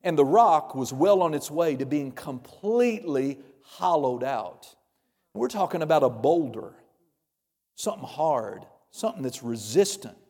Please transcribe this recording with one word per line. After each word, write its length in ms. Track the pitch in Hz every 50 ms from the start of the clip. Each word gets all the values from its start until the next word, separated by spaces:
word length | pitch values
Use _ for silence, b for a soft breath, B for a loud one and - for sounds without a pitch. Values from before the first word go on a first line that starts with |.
| -
And 140 | 185 165
the 80 | 151 143
rock 520 | 135 165 220 233 214 165 151 151 - -
was 160 | 135 131 120 135
well 280 | 131 160 196 202 190 180
on 120 | 165 156
its 160 | 147 - -
way 240 | 151 156 170 165 143
to 100 | 127 139
being 280 | 131 143 147 143 135 123
completely 1300 | - - 156 131 123 123 - - - - 208 226 240 240 247 226 208 - 170 143 135 135 139 143 139 B B B B B
hollowed 600 | _ - - 180 - 165 151 139 131 123 120 123
out. 540 | 131 139 113 98 90 - - - - _ _ _ _ _ _ _ _ _ _ _ _ _
We're 140 | 214 123 131
talking 340 | - 202 190 - - 175 160
about 220 | 156 165 151 139
a 40 | 123
boulder, 680 | 113 113 110 143 - 349 156 123 110 107 - - - - _ _ _ _ _ _ _ _ _ _ _ _ _ _ _ _ _ _ _
something 320 | - - 110 92 95 95
hard, 580 | - - - 156 160 147 123 110 101 101 - - - _ _ _ _ _
something 300 | - - 226 247 - 131
that's 200 | 127 123 - -
resistant, 760 | 120 117 113 104 107 113 170 202 190 - - - 113 - _ _